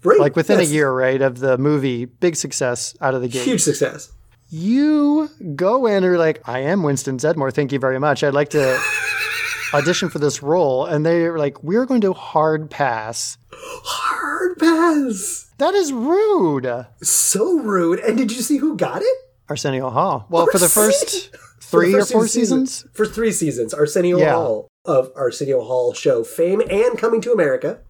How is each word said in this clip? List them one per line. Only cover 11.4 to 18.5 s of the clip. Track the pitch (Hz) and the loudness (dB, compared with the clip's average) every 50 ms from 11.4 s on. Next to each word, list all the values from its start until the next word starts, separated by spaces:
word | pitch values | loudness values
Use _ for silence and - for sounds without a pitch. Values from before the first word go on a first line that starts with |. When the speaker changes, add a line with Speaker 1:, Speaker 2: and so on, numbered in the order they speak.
| 147 143 139 - - | -2 -4 -4 -6 -6
Speaker 2:
"We're | 151 185 226 262 | -2 -2 -2 0
going | 247 269 240 | 2 0 2
to | 208 190 | 2 0
hard | 180 - - - - 160 151 156 156 151 156 151 | -2 -4 -8 -4 0 0 2 2 2 0 -4 -8
pass." | - - 143 131 117 113 110 110 117 - - - - _ _ _ | -4 -2 -2 -2 0 -4 -6 -8 -8 -8 -10 -10 -12 _ _ _
Speaker 1:
Hard | - - - - - - - - - - - - - - - - - - 370 359 359 - | -20 -20 -16 -16 -16 -12 -10 -8 -8 -4 -4 -4 -4 -4 -6 -6 -4 -2 -4 -4 -2 2
pass. | 320 330 330 320 339 349 320 294 277 247 214 190 - - - - - _ _ - | 2 2 4 4 4 2 2 2 0 -2 -4 -6 -6 -8 -10 -10 -14 _ _ -2
Speaker 2:
That | 277 330 370 | 0 2 2
is | 403 370 294 | 2 0 0
rude. | 277 240 220 285 339 392 427 427 415 339 202 160 143 135 123 123 120 120 120 - _ _ | -2 -4 0 0 2 2 2 2 2 2 2 2 0 0 -2 -4 -6 -6 -8 -14 _ _
Speaker 1:
So | - - - - - - - 196 220 370 359 311 | -4 -2 0 0 0 0 0 0 0 0 0 0
rude. | 254 214 196 185 170 165 175 185 | 0 0 0 0 2 2 0 0
And | - 226 226 | 0 0 0
did | 226 262 208 | 0 0 -2
you | 226 262 | -2 -6
see | 233 - | -2 -2